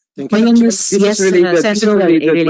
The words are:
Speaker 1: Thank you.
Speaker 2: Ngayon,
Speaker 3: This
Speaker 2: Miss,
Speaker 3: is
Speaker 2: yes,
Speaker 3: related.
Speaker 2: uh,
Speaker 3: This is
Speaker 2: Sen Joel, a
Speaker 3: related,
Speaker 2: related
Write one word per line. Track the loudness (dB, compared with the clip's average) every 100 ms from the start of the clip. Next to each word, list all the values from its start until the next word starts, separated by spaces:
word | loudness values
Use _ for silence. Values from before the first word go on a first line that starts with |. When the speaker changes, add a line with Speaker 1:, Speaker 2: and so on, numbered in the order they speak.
| _
Speaker 1:
Thank | -16 -4
you. | 0
Speaker 2:
Ngayon, | 2 2
Speaker 3:
This | 2 0 -2
Speaker 2:
Miss, |
Speaker 3:
is | 0
Speaker 2:
yes, | 0 0
Speaker 3:
related. | 0 0 2
Speaker 2:
uh, | 0
Speaker 3:
This |
is |
Speaker 2:
Sen | -2 -2
Joel, | 0 0
a |
Speaker 3:
related, | 2 0 0
Speaker 2:
related | 0 -2